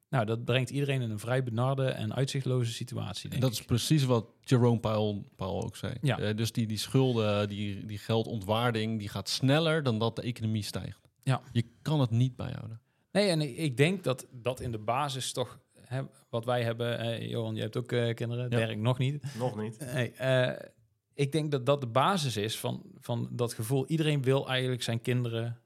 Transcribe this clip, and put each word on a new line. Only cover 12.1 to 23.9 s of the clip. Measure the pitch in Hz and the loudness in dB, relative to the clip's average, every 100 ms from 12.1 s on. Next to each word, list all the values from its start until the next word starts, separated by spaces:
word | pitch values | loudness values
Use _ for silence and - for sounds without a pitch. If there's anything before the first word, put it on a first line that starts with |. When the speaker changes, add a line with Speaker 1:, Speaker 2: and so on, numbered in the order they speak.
Speaker 2:
niet | 117 127 123 | 4 2 0
bijhouden. | 95 - 110 113 _ _ _ | -8 -8 -10 -14 _ _ _
Speaker 1:
Nee, | 185 208 | 2 2
en | 160 | 2
ik, | 151 123 | 0 -2
ik | 156 117 | -2 4
denk | 151 190 | 2 2
dat | 135 127 - | -2 -4 -6
dat | 127 113 131 | -8 -6 -4
in | 127 | -4
de | 110 | -6
basis | 107 123 147 131 - | -2 0 0 -4 -6
toch, | - 123 - _ _ | -4 -4 -6 _ _
hè, | - 127 139 - _ | -6 -6 -6 -12 _
wat | 120 | -4
wij | 117 123 | 0 2
hebben, | 117 113 120 120 | 2 0 -2 -2
eh, | 117 113 113 | -2 -4 -4
Johan, | 120 110 | -4 -2
je | 110 | -2
hebt | 113 120 | -4 -4
ook, | 120 | -2
eh, | 120 117 | 0 0
kinderen, | 117 117 120 123 | 0 -4 -4 -2
Speaker 2:
Ja. | 117 113 | 0 0
Speaker 1:
Dirk | 110 | 0
nog | 113 127 | 0 2
niet. | 135 147 143 113 | 0 -2 -6 -4
Speaker 3:
Nog | 123 107 | -4 -2
niet. | 107 117 131 | -6 -8 -6
Speaker 1:
Nee, | 123 117 | -4 -4
eh, | - 131 131 127 - - _ _ _ _ | -2 2 2 2 -2 -10 _ _ _ _
ik | - 139 | -2 0
denk | 156 151 | 0 0
dat | 143 120 | 0 2
dat | 143 | 2
de | 127 | 2
basis | 117 151 196 143 107 | 4 4 4 0 0
is | 107 - | -2 -2
van, | 123 127 - - | -4 -4 -10 -14
van | - 117 120 | -4 -4 -2
dat | 123 117 | -2 -2
gevoel. | - 110 135 | -2 0 0
Iedereen | 135 | 2